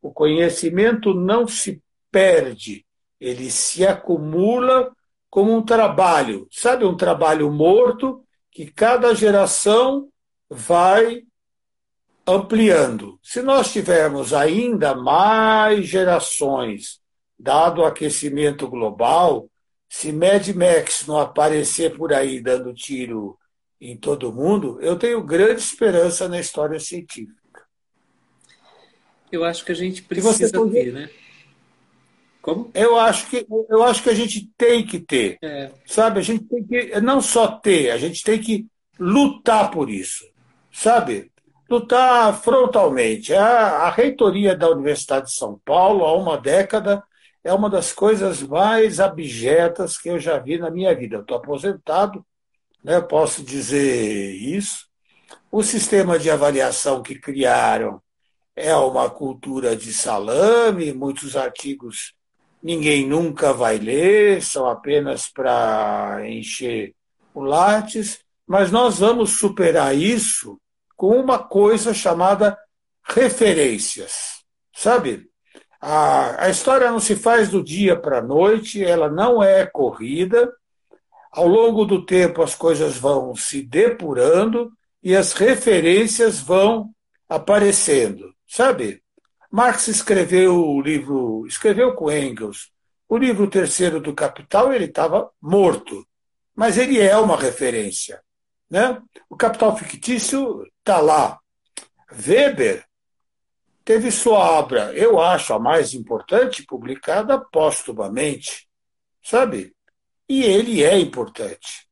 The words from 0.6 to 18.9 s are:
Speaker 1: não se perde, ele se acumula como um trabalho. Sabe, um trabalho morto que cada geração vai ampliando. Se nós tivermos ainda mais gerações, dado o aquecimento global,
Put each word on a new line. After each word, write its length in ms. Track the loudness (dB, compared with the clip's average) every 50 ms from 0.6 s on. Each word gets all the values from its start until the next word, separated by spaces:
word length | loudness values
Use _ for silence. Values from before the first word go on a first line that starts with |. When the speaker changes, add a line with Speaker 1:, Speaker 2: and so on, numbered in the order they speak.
| -4 -4 0 2 2 2 2 0 0 0 0
Speaker 1:
não 320 | 0 0 0 2 0 0 -2
se 340 | -4 -8 -8 -8 -10 -12 _ _ _ _ _ _
perde, 720 | 2 4 4 6 4 4 2 0 -8 -12 -14 -16 -16 -16 _ _ _ _ _ _ _ _
ele 300 | -10 -10 -8 -8 -8 -8
se 360 | -6 -4 -4 -4 -2 0 0
acumula 1040 | 0 0 -2 -2 -4 -4 -4 -4 -4 -2 0 0 2 0 0 2 2 2 2 2 -2 _ _ _ _ _ _ _ _
como 260 | 0 2 2 2 2
um 60 | 0 2
trabalho. 840 | 2 2 4 4 2 2 2 2 4 4 2 2 0 -4 -8 -10 _
Sabe, 340 | -14 -4 0 0 2 2 2
um 120 | 0 0
trabalho 540 | 0 0 0 0 0 2 0 2 2 0 -2
morto 760 | 0 2 4 4 6 6 4 4 2 -2 -4 -8 -8 -8 _ _ _ _ _ _
que 160 | _ -20 -20
cada 480 | -18 _ 0 2 2 2 4 4 2 2
geração 920 | 4 2 4 4 4 2 2 0 -2 0 2 4 4 4 2 0 -2 -6 -10 _ _ _ _ _ _ _ _
vai 720 | -18 -16 -4 0 2 4 4 4 6 4 4 2 0 -8 -14 _ _ _ _ _ _ _ _ _ _ _ _ _ _ _ _ _ _ _ _
ampliando. 920 | 0 0 0 0 0 2 4 4 6 6 4 4 2 -2 -6 -10 -12 -18 _ _
Se 180 | -10 -8 -6 0
nós 300 | 2 2 2 2 0 -4
tivermos 600 | -6 -2 2 2 2 2 2 0 -4 -4 -2 0
ainda 600 | 2 2 2 2 0 0 -2 -2 0 0 -2 -2
mais 920 | -2 0 2 2 4 4 4 4 2 2 2 4 4 4 2 2 0 0
gerações, 1120 | -2 -2 0 2 2 2 0 0 -4 -6 -4 -4 -2 -2 -4 -4 -6 -8 -10 -14 -18 -20 _ _ _ _ _ _ _ _ _
dado 420 | -4 0 2 2 2 2 2 2
o 40 | 0
aquecimento 840 | 0 0 -4 -6 -6 -6 -6 -6 -6 -4 -2 -2 -2 -2 -4 -10 -10
global, 800 | -6 -6 -6 -6